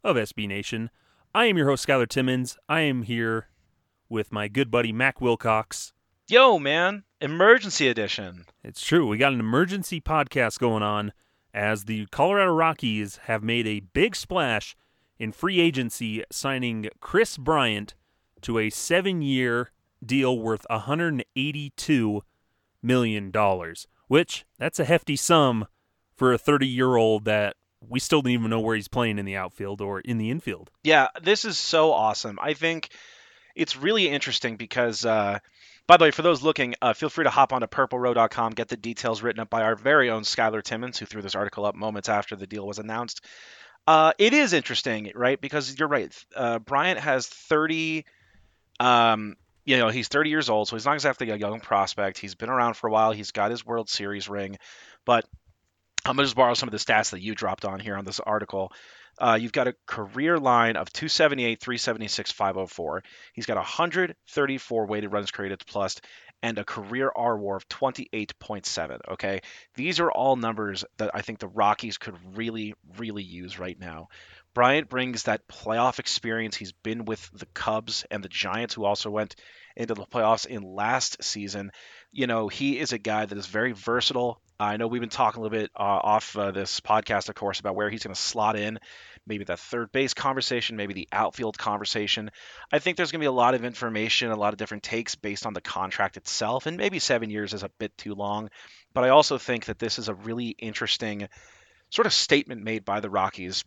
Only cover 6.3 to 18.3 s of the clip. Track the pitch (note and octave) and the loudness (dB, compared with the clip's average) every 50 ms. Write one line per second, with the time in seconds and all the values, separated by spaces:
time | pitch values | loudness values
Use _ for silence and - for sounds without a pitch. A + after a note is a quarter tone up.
6.3 | G3 B3 C4 C4 A3 E3+ C#3+ C#3 D3 E3 F3 F#3 G3+ G#3 G3 _ _ _ D#3 C#3+ | 8 8 8 8 6 4 2 2 2 2 2 2 0 -4 -12 _ _ _ -6 -4
7.3 | D3+ E3+ F#3 G#3+ A#3 B3+ G3+ G3+ - - D3+ C3 A#2+ A2+ G#2+ G2 - - G#2 F#2 | 2 4 8 8 8 8 6 -2 -2 2 2 2 2 2 -2 -2 -4 -6 -8 -10
8.3 | F#2 F2+ E2+ _ _ _ _ - G2 - - - D3+ F3 D#3 A2+ G#2 G#2+ C3 C#3 | -14 -16 -20 _ _ _ _ -18 -14 -10 -2 4 4 4 4 4 2 4 4 4
9.3 | C3+ A#2+ A2 A2 A2+ C#3 F3+ F3 F#3+ G3+ E3+ - F#3 D#3+ - - D#3 D#3 C#3+ B2+ | 4 2 0 2 2 2 2 2 0 -6 -4 -6 -6 -6 -4 -2 0 0 0 0
10.3 | - C#3 B2 A2 - - B2+ A#2+ A2+ G#2+ G#2 G#2 G#2 G#2 G#2 G#2 - _ _ _ | 0 0 0 0 0 0 0 2 2 2 0 0 0 -2 -4 -6 -8 _ _ _
11.3 | _ _ _ _ - G#2 G#2 G#2+ A2 G#2+ G2 G#2 A2+ G#2+ G#2+ - - - - F3+ | _ _ _ _ -6 -2 0 0 0 -2 -2 -6 -6 -6 -6 -8 0 2 2 4
12.3 | G3+ G3+ G3 F#3 E3 D#3+ E3 D#3+ D#3 - - A#2+ G#2+ G#2+ G#2 G2 - - - - | 4 4 4 4 4 4 2 2 0 0 -2 -2 -2 -2 -4 -6 -8 -14 -6 -4
13.3 | A2+ A2 G#2+ A2 A#2 A#2+ A#2 G#2+ G#2+ G#2 F#2+ F#2 _ C3+ F3 A#3 F#3 - - - | -4 -2 0 0 0 0 0 0 -2 -4 -6 -4 _ 2 2 2 2 -4 -8 -4
14.3 | F3+ F#3 D#3 C3 A2+ G#2+ - - - _ _ _ _ _ _ _ _ _ A#2 G#2+ | -2 0 0 2 0 -2 -4 -6 -18 _ _ _ _ _ _ _ _ _ -8 -8
15.3 | G#2 - - - F#3+ F3+ E3+ E3+ D3 C3+ B2+ A#2 - - B2 A2 G#2+ A2 - _ | -6 -2 -2 2 4 4 4 4 4 2 -2 -2 -4 -6 -6 -6 -6 -6 -8 _
16.3 | - - - C#3 C3+ B2+ B2+ A#2+ A2+ A2 G#2+ G#2+ - _ - - - F#3+ A3+ - | -10 -4 -4 -2 -2 -2 -2 -2 -4 -4 -6 -8 -12 _ -12 0 2 2 2 2
17.3 | - - C3 C#3+ D#3+ D3+ C3 A#2 G#2+ G2+ G#2 - - _ _ _ _ _ _ _ | -2 -6 0 2 4 4 4 4 2 0 -4 -8 -14 _ _ _ _ _ _ _